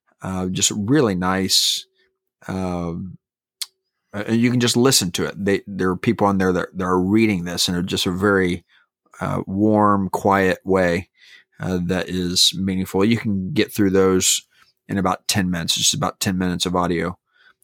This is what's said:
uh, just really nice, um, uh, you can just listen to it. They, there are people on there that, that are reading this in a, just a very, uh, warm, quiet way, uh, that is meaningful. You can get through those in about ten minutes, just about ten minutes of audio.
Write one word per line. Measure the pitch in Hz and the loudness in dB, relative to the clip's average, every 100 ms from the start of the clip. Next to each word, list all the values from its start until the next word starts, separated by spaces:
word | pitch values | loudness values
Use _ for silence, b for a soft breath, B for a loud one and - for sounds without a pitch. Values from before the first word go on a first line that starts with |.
| _ _ | _ _
uh, | 95 92 92 | -8 -6 -4
just | 95 - | -2 -2
really | 110 101 151 117 90 | -2 0 2 2 2
nice, | 92 95 92 - - - - _ _ _ _ _ - | 0 0 0 0 0 -4 -8 _ _ _ _ _ -8
um, | 95 92 87 87 85 92 85 _ _ _ _ - _ _ _ _ | -6 -4 -4 -6 -8 -10 -14 _ _ _ _ -16 _ _ _ _
uh, | 104 104 | -10 -2
you | 113 123 | 0 2
can | 123 | 2
just | 117 120 | 2 4
listen | 131 127 90 | 4 2 0
to | - 76 | -2 -6
it. | 82 | -2
They, | 98 98 - | -2 -2 -2
there | 95 92 | -4 -2
are | 90 | 0
people | - 104 101 | 0 2 2
on | 98 | 2
there | 92 | 2
that, | 90 - 92 | 0 -4 -6
that | 92 | 0
are | 92 | 0
reading | 92 110 110 92 | 2 2 2 0
this | 87 87 - | -4 -4 -2
in | 87 | -2
a, | |
just | 92 95 98 | -2 -2 -2
a | |
very, | 90 101 98 92 90 b b b _ _ - | 0 2 2 2 -2 b b b _ _ -10
uh, | 95 95 - | -6 -6 -4
warm, | 95 107 107 104 101 92 | 0 2 4 4 4 0
quiet | - 104 98 95 87 | 0 2 4 2 0
way, | 95 95 90 87 - b b b b - | 0 2 2 0 -4 b b b b -10
uh, | - 92 87 | -4 -2 -2
that | 90 - | -4 -4
is | 90 90 87 - - | -4 -2 0 0 0
meaningful. | 95 92 95 95 | -2 -2 -2 0
You | 104 117 | 2 2
can | 110 98 92 | -2 -4 -2
get | 80 101 | -2 -2
through | - 98 | 2 2
those | 95 95 92 90 - b b b _ - | 4 4 4 2 -2 b b b _ -6
in | 101 | -2
about | 92 92 - | -2 -2 -2
ten | 110 90 | -2 0
minutes, | 87 82 - | -2 -4 -2
just | - 76 | -2 0
about | 92 - | -4 -2
ten | - 92 | -2 0
minutes | 92 87 92 | -2 -2 -2
of | 90 | 0
audio. | 87 85 85 87 b b b b | 0 -2 -4 -8 b b b b